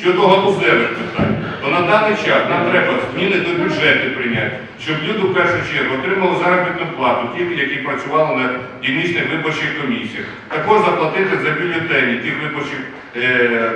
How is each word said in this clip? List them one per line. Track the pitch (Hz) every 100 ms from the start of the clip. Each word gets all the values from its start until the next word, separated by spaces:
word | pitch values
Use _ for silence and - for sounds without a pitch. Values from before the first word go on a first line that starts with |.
Щодо | 180 180 196
галузевих | 196 202 - - 120 -
питань, | - - - - - - -
то | 139
на | 175
даний | 175 208 214 202
час | - 135 -
нам | 175 175
треба | - - 127 -
зміни | 160 196 185
до | 175 170
бюджету | 185 160 151 - 131 -
прийняти, | 120 113 - - - -
щоб | 156 151 160
люди | 214
в | 185
першу | 185 175 165 147
чергу | 147 131
отримали | 131 185 190 180 175
заробітну | 175 180 175 175 160 127
плату, | 120 127 120 175
ті, | 175 147
які | 139 139
працювали | 135 135 - 143 151 131
на | 123 127 - -
дільничних | 135 156 175 165 131
виборчих | 156 156 - 165 156
комісіях. | 131 113 110 104 - - -
Також | 156 151 214
заплатити | 180 175 156 185 190 180
за | 156
бюлетені | 156 175 165 165 143 123 117
тих | 156 151
виборчих, | 147 147 - 135 127 - - 120
е, | 123 123 120 117 113